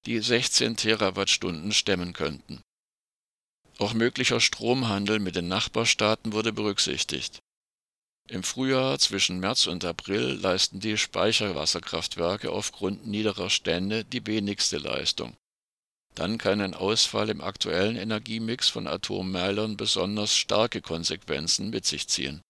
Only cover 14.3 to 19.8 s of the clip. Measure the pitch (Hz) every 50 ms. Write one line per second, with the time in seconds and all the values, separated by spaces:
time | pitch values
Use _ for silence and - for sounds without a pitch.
14.3 | 107 110 101 101 104 - - - - 78 71 69 64 67 71 - - - - 58
15.3 | 57 _ _ _ _ _ _ _ _ _ _ _ _ _ _ _ _ - 80 92
16.3 | 110 113 - 101 98 104 101 92 82 78 90 98 110 110 - - - 107 104 110
17.3 | 104 - - 98 98 - - - 82 90 95 104 117 107 95 110 110 107 - 113
18.3 | 110 113 113 110 120 131 - - - - 95 78 73 - - - 104 95 95 92
19.3 | 95 90 90 98 98 107 107 110 107 98